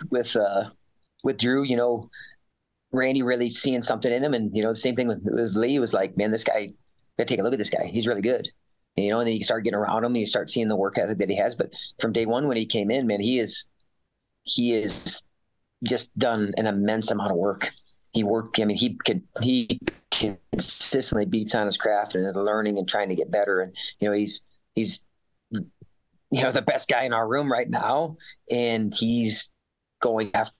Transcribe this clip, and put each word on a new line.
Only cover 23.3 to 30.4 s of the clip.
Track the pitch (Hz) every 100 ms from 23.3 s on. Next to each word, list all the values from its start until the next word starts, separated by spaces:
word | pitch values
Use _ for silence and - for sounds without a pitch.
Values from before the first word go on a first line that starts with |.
better. | 104 101 92
And, | 92 - - -
you | 104
know, |
he's, | 104 104 - - _ _
he's, | - 104 - - _ _ _ _
you | 110 - _ - _ _ _ _ 131
know, | 131
the | 139
best | - 135 -
guy | 123
in | 127
our | 113 113
room | 135 143
right | 123 113
now, | 117 110 139 160 156 - - -
and | 123 120 113 104
he's | - 113 120 110 104 - _ _ _ _ _
going | 123 113 104
after | -